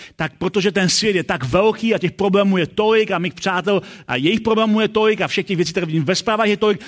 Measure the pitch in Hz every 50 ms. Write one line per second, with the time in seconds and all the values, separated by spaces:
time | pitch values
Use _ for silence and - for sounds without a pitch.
0 | - - - - 160 - - - 170 185 - 208 175 208 156 196 185 170 - -
1 | 220 220 196 175 135 - 185 170 131 123 147 180 208 220 214 220 220 226 214 160
2 | 180 170 - - 190 202 185 202 202 196 190 180 160 147 - - 214 214 220 220
3 | 220 214 196 170 175 147 - - - 196 180 180 160 202 202 185 - - - -
4 | - - 127 127 139 170 226 226 220 226 220 214 226 220 214 220 214 208 220 214
5 | 220 220 214 - 180 139 - 202 180 - 190 165 175 156 165 190 175 160 156 165
6 | 143 143 190 - - 226 214 214 226 208 208 - 214 214 196 - -